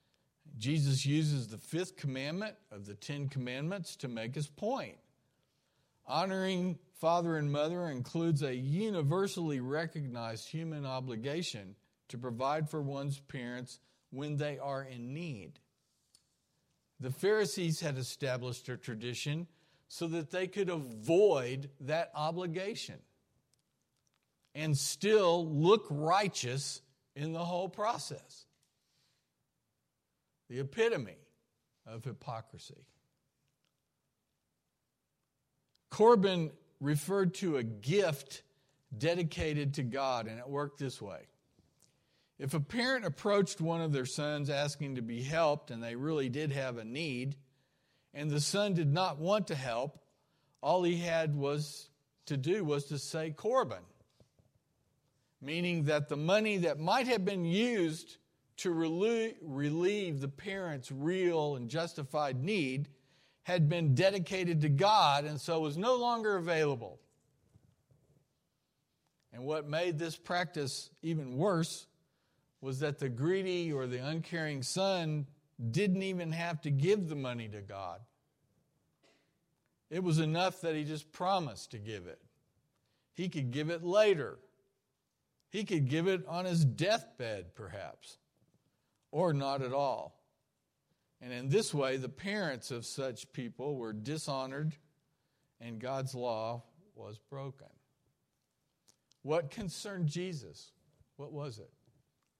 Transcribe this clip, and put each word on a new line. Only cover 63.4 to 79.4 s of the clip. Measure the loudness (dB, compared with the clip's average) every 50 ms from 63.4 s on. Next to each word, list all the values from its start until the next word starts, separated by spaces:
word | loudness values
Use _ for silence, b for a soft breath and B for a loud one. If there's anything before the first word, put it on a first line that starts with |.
| b
had | 2 4 6 6 6
been | 4 4 4 4 6
dedicated | 6 6 6 6 4 0 -2 -2 0 0 2 2 4
to | 4 4
God | 4 6 6 8 8 8 8 8 6 4 2
and | 0 -4 -6
so | -2 0 0 2
was | 2 0 0
no | 0 4 4 4
longer | 4 4 2 2 2 2 2 2
available. | 2 2 2 4 4 4 4 2 0 -4 -10 -14 -16 _ _ _ _ _ _ _ _ _ _ _ -20 _ _ _ _ _ _ _ _ _ _ _ _ _ _ _ _ _ _ _ _ _ _ _ _ _ _ _ _ _ _ _ _ _ _
And | -14 -10 -6
what | -4 -4 -2 -2 -2
made | 0 0 2 2 0 0
this | -2 -4 -6
practice | -8 -6 -2 0 0 0 -2 -2 -4 -4 -4 -4 -6 -10 -12 _ _
even | -4 -2 -2 -2 -2 -4 0
worse | 2 2 4 4 4 2 0 -4 -10 -14 _ _ _ _ _ _ _ _ _ _ _ _ _ _ -10
was | -6 -4 -2 0
that | 0 0 -2 -2
the | -4 -4
greedy | -2 0 0 2 2 2 2 0 0 0 0 0
or | 0 -2 -2
the | -2 -2 -4
uncaring | -2 -2 -2 -4 -4 -4 -4 -4 -2 -2 -2 -4
son | -4 -2 0 0 2 2 2 2 0 0 0 -2 -2 -6 -10 _ _ _ _ -6 -4 0
didn't | 2 2 4 4 2 2
even | 2 0 -2 -2 -2 -2
have | -2 -2 -2 -2 -4 -2
to | 0 0
give | 2 4 4 4 4 4 2 -2
the | -4
money | -4 -4 -4 -4 -4 -6 -8
to | -8 -10
God. | -10 -10 -8 -8 -6 -8 -8 -10 -14 _ _ _ _ _ _ _ _ _ _ _ _ _ _ _ _ _ _ _ b b b b b b b b